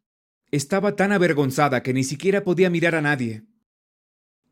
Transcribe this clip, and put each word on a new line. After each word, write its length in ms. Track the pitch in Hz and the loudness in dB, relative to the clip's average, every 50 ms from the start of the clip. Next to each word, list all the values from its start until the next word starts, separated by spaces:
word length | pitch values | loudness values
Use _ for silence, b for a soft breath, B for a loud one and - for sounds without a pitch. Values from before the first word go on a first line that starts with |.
| _ _ _ _ _ _ _ _ _ _ | _ _ _ _ _ _ _ _ _ _
Estaba 460 | - 147 - - 190 196 190 202 202 | -4 -4 -2 -2 -2 0 0 0 0
tan 160 | 202 185 196 | 0 0 2
avergonzada 720 | 208 190 180 170 151 143 143 131 131 156 147 139 131 120 - | 2 2 2 2 2 2 0 0 2 2 2 2 2 0 -2
que 100 | 127 127 | -2 -2
ni 100 | 131 131 | -2 -2
siquiera 400 | 135 151 - 165 190 196 202 196 | -2 -4 -4 -2 0 0 0 0
podía 260 | 185 175 160 185 180 | 0 0 2 2 2
mirar 260 | 170 170 165 170 165 | 2 2 0 0 0
a 60 | 160 | 0
nadie. 420 | 147 147 147 131 123 113 107 107 - _ _ _ _ _ _ _ _ _ _ _ _ _ _ _ _ _ _ _ _ _ | 0 0 0 0 -2 -4 -6 -10 -14 _ _ _ _ _ _ _ _ _ _ _ _ _ _ _ _ _ _ _ _ _